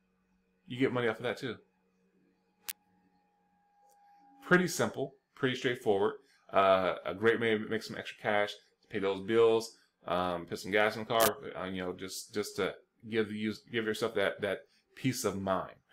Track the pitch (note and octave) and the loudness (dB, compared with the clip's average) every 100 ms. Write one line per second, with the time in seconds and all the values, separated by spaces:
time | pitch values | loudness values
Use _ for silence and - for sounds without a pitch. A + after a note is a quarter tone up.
0 | _ _ _ _ _ _ - B2 C3 B2 | _ _ _ _ _ _ -14 -2 0 2
1 | A#2+ G#2+ B2 G2+ C3 G2+ _ _ _ _ | 0 0 -4 -4 -6 -10 _ _ _ _
2 | _ _ _ _ _ _ - - _ _ | _ _ _ _ _ _ -12 -12 _ _
3 | _ _ _ _ _ _ _ _ _ _ | _ _ _ _ _ _ _ _ _ _
4 | _ _ _ - - F3+ F3+ - A2+ A2+ | _ _ _ -16 4 4 4 0 -2 -2
5 | C#3 - _ - C3 B2 B2+ B2 A2+ G2 | -8 -10 _ -2 -2 0 -2 0 2 2
6 | G#2 - _ _ - G2 F#2+ F#2+ F2+ D#2+ | 2 -2 _ _ -2 4 6 6 4 -2
7 | - F#2 A2 A2 A#2 G#2+ A2 G#2+ - G2+ | -6 0 2 2 2 0 -2 -6 -6 -10
8 | G2 - A#2+ G#2 G#2 - _ _ _ A2 | -12 -6 0 0 0 -4 _ _ _ -2
9 | G2 F#2+ F#2+ A2+ A2+ A2+ A2 - _ _ | -2 -2 0 4 6 4 0 -10 _ _
10 | - F2 F2+ F2 E2+ G#2 F#2 G2+ G#2+ A2+ | -4 -2 0 -2 -6 -10 -2 2 2 0
11 | G#2+ A#2 G2+ - - - F#2 F#2+ F2+ F2+ | -2 4 4 2 -6 -10 -8 -6 -6 -6
12 | F#2 - - G#2 G2+ - F#2 - _ _ | -10 -12 -6 -4 -4 -2 -4 -4 _ _
13 | A2+ A2 G#2 G#2+ G#2+ G2+ - A#2+ A2 G#2+ | -4 -2 -2 -2 -4 -6 -6 -2 -2 -2
14 | A2+ G#2 G2 - G2+ F#2 - _ _ - | -2 0 0 0 -2 -4 -8 _ _ -4
15 | C3+ B2 G#2 F#2+ F#2+ F#2 - - _ | -2 0 -2 -2 -2 -2 -4 -12 _